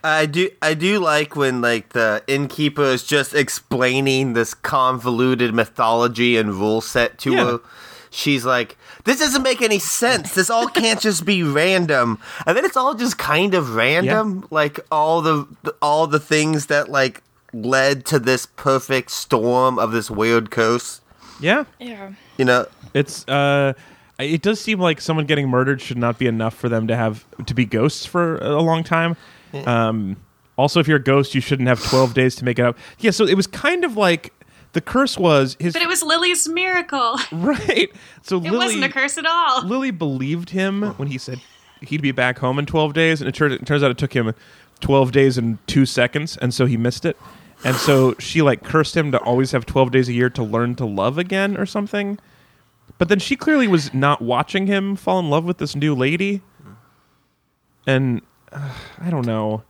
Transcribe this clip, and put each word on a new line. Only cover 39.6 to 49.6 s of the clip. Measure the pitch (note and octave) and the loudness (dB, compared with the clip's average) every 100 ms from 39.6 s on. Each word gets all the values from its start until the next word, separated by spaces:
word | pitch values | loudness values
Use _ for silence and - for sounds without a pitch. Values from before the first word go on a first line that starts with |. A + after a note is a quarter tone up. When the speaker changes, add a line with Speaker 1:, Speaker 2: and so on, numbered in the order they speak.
Speaker 2:
Lily | F3+ B3+ C4+ | -2 -4 -4
believed | F3 D#3 C3 C3+ E3+ F3 | -4 -4 -4 -4 -4 -6
him | F#3 F#3+ G3 G#3 G3 | -4 -2 -2 -4 -4
when | C#3 | -6
he | B2+ | -6
said | - B2+ - _ _ _ | -10 -12 -14 _ _ _
he'd | C3+ D3+ | -6 -4
be | C#3+ | -2
back | C3 B2+ B2 | 0 0 0
home | B2+ C#3 | -2 -2
in | C#3+ | -2
twelve | E3 D#3 | 0 0
days, | D3 E3 D#3 | 0 0 0
and | C#3 | -4
it | - | 0
tur-, | D3+ | 0
it | B2+ | 0
turns | B2 D3 | -2 2
out | C#3 | 2
it | A#2+ | 0
took | C#3 | -2
him | B2+ A2 A2 - - _ _ | 0 -2 -4 -14 -20 _ _
twelve | - C#3 B2+ | 2 2 4
days | C3+ C3+ B2 | 4 4 2
and | A#2 G#2+ - | -2 -4 0
two | C#3+ C3 | 2 2
seconds, | - A#2+ D3 D#3 - | 2 0 0 -6 -4
and | B2+ | -4
so | A#2+ B2 | 0 0
he | A2+ | 2
missed | A#2 - E3+ | -2 -2 -6
it. | - - - - _ | -6 -14 -20 -20 _
And | - B2+ | -2 0
so | D#3+ C#3 C3 A2 | 4 4 4 2
she, | - E3 | -4 2
like, | D3 A#2 | 2 2
cursed | - D#3+ D3 E3 | 0 0 2 -2
him | D3 | 0
to | B2+ | -2
always | - B2 C3 | 0 0 0
have | C3 | -2